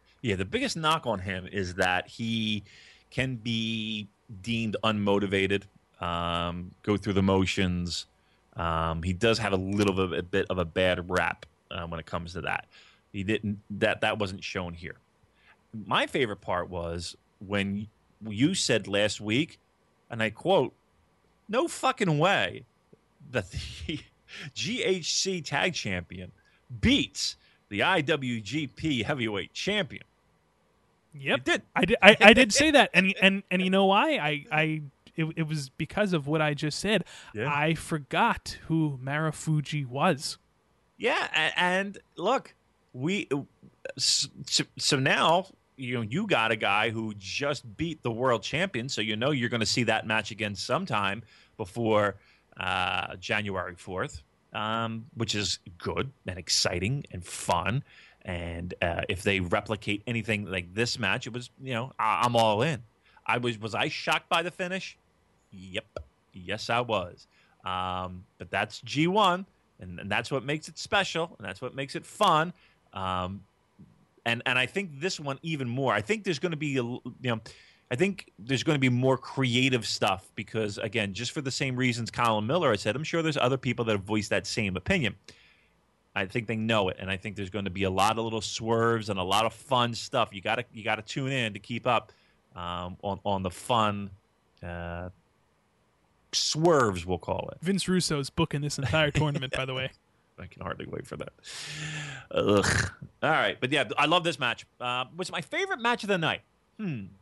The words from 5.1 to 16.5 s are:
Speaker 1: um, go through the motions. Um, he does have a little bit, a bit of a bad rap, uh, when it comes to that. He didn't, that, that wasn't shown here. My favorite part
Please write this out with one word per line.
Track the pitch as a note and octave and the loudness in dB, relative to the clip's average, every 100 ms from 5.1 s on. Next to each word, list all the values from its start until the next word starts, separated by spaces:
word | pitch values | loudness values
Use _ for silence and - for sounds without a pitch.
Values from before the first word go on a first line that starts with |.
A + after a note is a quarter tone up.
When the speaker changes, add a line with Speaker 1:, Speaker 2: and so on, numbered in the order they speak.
| G2+ G2 G2 F#2+ G2+ - - _ - | 4 4 2 2 0 -2 -20 _ -8
Speaker 1:
um, | F2 E2+ F2 E2+ F2 F2 F2+ - | -4 -2 0 -2 -2 -4 -10 -6
go | - G2+ | 0 0
through | G#2 | 2
the | G2 | 4
motions. | F#2+ F#2+ F#2 - F#2 F2+ F2 E2 - _ _ _ _ | 6 6 4 2 0 0 -2 -6 -8 _ _ _ _
Um, | - E2+ E2 E2 E2 | -6 -2 0 0 -2
he | F2 | -2
does | F2+ A2+ A2+ | 2 2 2
have | G2+ | 2
a | F#2+ | 0
little | F#2+ G2+ G2+ | 0 2 4
bit, | F#2 F#2 D#2+ | 4 0 -2
a | |
bit | F2+ G2 - | -2 -2 0
of | F#2 | 0
a | |
bad | E2 F#2 F#2 F2+ F2 | -2 2 2 2 0
rap, | F2+ E2 - - _ - | 0 0 -2 -10 _ -14
uh, | F#2 E2+ | -10 -8
when | E2 | -10
it | - | -8
comes | F2 E2+ | -8 -6
to | F2 | -6
that. | - - - - - _ _ | -4 -4 -6 -20 -20 _ _
He | G#2 | -6
didn't, | F#2+ A2 G#2 G#2 - | -2 -2 -2 -6 -8
that, | G2+ G#2+ - | 0 0 2
that | A2 G2 | 0 0
wasn't | G2+ F#2+ | -2 -6
shown | - G2 F2+ | -8 -6 -6
here. | E2+ E2 - _ _ _ _ _ _ _ A2 G2+ | -8 -12 -14 _ _ _ _ _ _ _ -12 -2
My | D#3+ D4 | 0 0
favorite | E3+ A#2 G2+ | 0 0 -2
part | - | -4